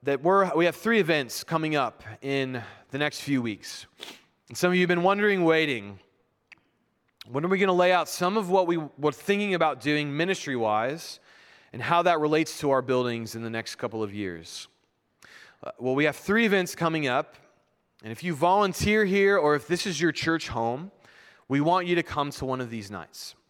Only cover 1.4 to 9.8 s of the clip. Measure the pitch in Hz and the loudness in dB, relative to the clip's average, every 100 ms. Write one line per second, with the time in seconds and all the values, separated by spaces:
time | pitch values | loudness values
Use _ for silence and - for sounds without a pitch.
1.4 | - 160 160 151 123 - - 107 139 139 | -4 -2 0 0 -2 -4 -18 -12 -4 -2
2.4 | 131 127 107 - _ 135 147 - - 139 | -2 -6 -12 -20 _ -4 -4 -4 -2 -2
3.4 | 120 101 - - - _ - - _ _ | -2 -6 -12 -16 -18 _ -20 -20 _ _
4.4 | _ 120 180 180 180 175 180 196 208 196 | _ -2 2 4 2 2 2 2 2 2
5.4 | 165 160 156 123 101 98 _ _ _ _ | 4 4 2 -2 -8 -16 _ _ _ _
6.4 | _ - _ _ _ _ _ _ - 123 | _ -20 _ _ _ _ _ _ -8 -4
7.4 | 170 190 196 180 180 180 156 - 180 214 | -2 2 4 6 6 4 0 -2 0 0
8.4 | 185 190 180 170 151 - 147 139 - 202 | 2 2 4 0 -2 -2 -2 -2 -2 0
9.4 | 208 180 160 131 | 0 2 0 0